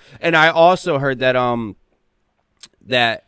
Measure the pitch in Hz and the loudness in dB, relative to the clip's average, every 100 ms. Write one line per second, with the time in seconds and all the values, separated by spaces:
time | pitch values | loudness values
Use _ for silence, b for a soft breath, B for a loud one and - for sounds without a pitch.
0 | B B 170 165 160 160 170 180 180 143 | B B -2 2 2 4 4 2 -2 -2
1 | 139 127 127 127 123 120 110 87 _ _ | -2 -2 0 0 0 -4 -6 -12 _ _
2 | _ _ _ _ _ _ - _ - 123 | _ _ _ _ _ _ -20 _ -6 -2
3 | 117 107 | -2 -4